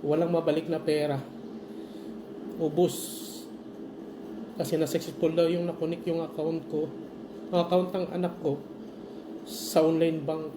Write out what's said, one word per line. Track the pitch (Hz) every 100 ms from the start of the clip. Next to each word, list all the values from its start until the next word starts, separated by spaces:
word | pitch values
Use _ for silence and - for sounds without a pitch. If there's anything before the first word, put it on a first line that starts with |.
| 147
Walang | 156 170
mabalik | 170 160 151 160
na | 160
pera. | - 151 147 139 - - - - - - - - - - - - - -
Ubus. | 160 151 175 - - - - - - - - - - - - - - - - -
Kasi | 160 160
na-successful | 151 165 - - 165 165
daw | 165
yung | 175 175
nakunik | - 165 170 175
yung | 165
account | 160 - 156 165 -
ko. | 151 156 - - - - - -
Ang | 175 175
account | 180 185
ng | 190 175 180
anak | 180 -
ko | 160 143 - - - - - - - -
sa | - - - 170
online | 160 160 165 160
bank. | 143 160 156